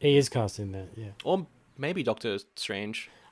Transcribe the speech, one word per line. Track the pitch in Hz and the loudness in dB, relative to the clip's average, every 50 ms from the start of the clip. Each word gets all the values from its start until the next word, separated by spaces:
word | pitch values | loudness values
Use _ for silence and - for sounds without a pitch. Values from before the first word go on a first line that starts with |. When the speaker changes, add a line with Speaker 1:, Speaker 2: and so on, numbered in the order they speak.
Speaker 1:
He | - 147 143 | 4 6 8
is | 143 139 - | 8 6 4
cast | - 127 110 98 - - | 2 0 0 0 -2 -4
in | 104 98 95 | -8 -6 -6
that, | 95 95 92 - | -8 -10 -10 -12
yeah. | 113 110 101 101 - - | -12 -12 -12 -12 -6 -2
Speaker 2:
Or | 131 180 190 170 - _ _ _ _ _ - | 0 0 0 0 -4 _ _ _ _ _ -8
maybe | 135 151 180 190 131 | -6 -4 -2 -2 0
Doctor | 120 107 - - 117 101 101 - _ - | 0 -2 -2 -2 -2 -2 -4 -6 _ -10
Strange. | - - - 107 98 104 107 110 - - - - - - - | -8 -6 -4 -4 -4 -4 -4 -6 -8 -10 -12 -18 -20 -18 -2